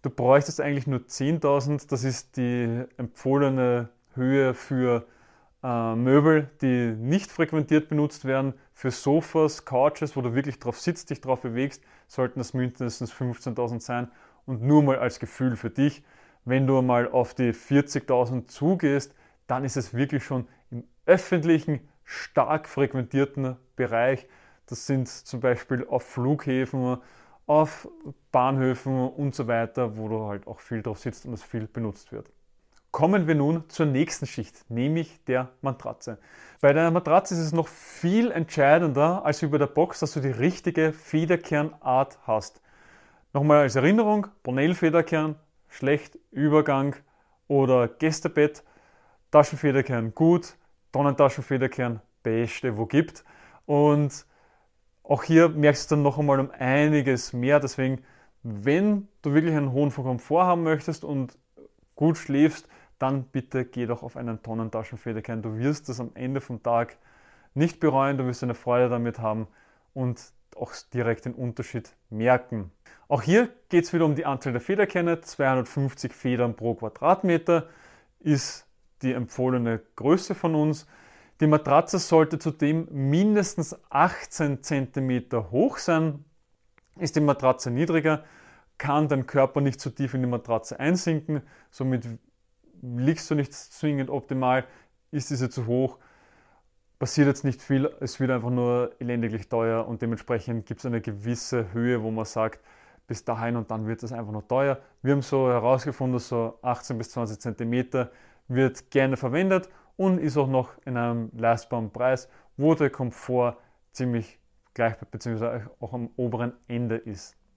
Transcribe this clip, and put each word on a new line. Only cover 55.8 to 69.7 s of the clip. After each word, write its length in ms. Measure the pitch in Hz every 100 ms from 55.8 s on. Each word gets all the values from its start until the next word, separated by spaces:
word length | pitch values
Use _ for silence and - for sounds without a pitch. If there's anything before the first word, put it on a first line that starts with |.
| -
du 60 | 147
dann 80 |
noch 160 | 143 143
einmal 200 | 147 135
um 120 | 135
einiges 840 | - 127 139 151 151 135 123 -
mehr. 260 | 123 123 147
Deswegen, 440 | 139 - 131 131 - _ _ _
wenn 640 | 117 104 117 160 208 202 202 _
du 100 | 147
wirklich 220 | 147 165 156
einen 160 | 139
hohen 200 | 131 143
Komfort 540 | 143 131 120 - 160 185
haben 160 | 175
möchtest 420 | 160 156 160 156
und 320 | - 139 127 - _ - - _ _ -
gut 240 | 156 160
schläfst, 500 | - 139 151 - - - _ _
dann 240 | 131 139
bitte 420 | 127 135 127 131 123
geh 220 | 123 117
doch 160 | 117
auf 120 | 120 127
einen 280 | 120 110
Tonnentaschenfederkern. 1000 | 113 113 110 113 107 117 120 110 - 113
Du 160 | 113 110
wirst 320 | 135 147 -
das 100 | 123
am 120 | 117
Ende 260 | - 127 135
vom 220 | - 117
Tag 360 | 120 117 113 - _ _ _ _ _ 135
nicht 240 | 170 -
bereuen, 380 | 156 135 135 139
du 80 | 127
wirst 160 | 120
eine 100 | 123
Freude 340 | 113 127 123 123
damit 320 | 120 117 117
haben 280 | 113 110 107 _ _